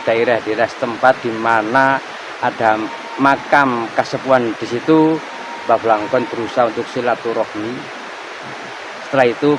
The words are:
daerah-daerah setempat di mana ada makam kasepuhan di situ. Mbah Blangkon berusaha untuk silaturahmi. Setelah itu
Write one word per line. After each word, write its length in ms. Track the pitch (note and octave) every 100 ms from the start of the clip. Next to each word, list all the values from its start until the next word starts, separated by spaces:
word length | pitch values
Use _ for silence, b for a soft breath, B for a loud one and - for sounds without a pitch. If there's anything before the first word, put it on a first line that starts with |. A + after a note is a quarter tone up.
daerah-daerah 680 | - A2+ A#2 A2+ G#2+ A2 A2+
setempat 540 | - B2 A2 B2+ B2+ A#2+
di 60 |
mana 640 | A2 A#2 A2+ G#2+ C3 C3+ C3+ - - - -
ada 340 | B2 - A2+ A2 G#2+ - - -
makam 720 | C#3 C3+ - D3 C3+ A#2+ A2+ -
kasepuhan 560 | B2 C3 C3 C3 A#2+ G#2
di 60 | G#2+
situ. 480 | A#2+ C3 D#3+ D#3 D#3 - - - - -
Mbah 160 | A2+ A2
Blangkon 400 | G#2+ G#2 B2+ A#2
berusaha 320 | A#2 A2 - A#2+
untuk 220 | A2 A2+
silaturahmi. 880 | C3 A#2+ A2+ A#2 A2+ G#2+ G#2+ A2 C3 C#3+ - - - - - - - - - - - -
Setelah 220 | C3+ B2
itu 240 | A2+ D3